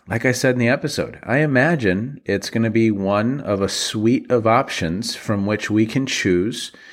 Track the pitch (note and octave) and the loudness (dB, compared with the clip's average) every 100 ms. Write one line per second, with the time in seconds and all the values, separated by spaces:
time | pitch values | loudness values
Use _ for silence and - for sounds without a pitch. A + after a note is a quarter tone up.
0 | - B2 C3 A#2+ C3 B2 A#2 C#3 D3 - | -8 -2 0 0 2 2 2 0 -2 -4
1 | A#2 - - B2+ D3+ C3 D3 E3 G#2+ F#2 | -6 -8 -4 0 2 2 2 2 2 0
2 | B2 C#3+ - G2 - A2+ A2+ A2+ A2 G2+ | -2 -8 -4 -4 -2 -2 0 4 2 2
3 | G2 G2+ A2+ C#3+ - G2+ G2 - - A2+ | 0 0 0 -2 -2 -2 0 -2 -4 0
4 | A2 C3 - B2 A2 A#2 C3+ - E2 F2+ | 2 2 2 0 4 2 0 -2 -2 -2
5 | A2 - - G#2 G2 G#2+ - G#2 A2 C3 | -6 -6 -4 -2 0 -2 0 0 2 0
6 | C3+ - G2+ F2+ G#2 A#2+ - - - | -2 -2 2 2 0 -4 -10 -14 -20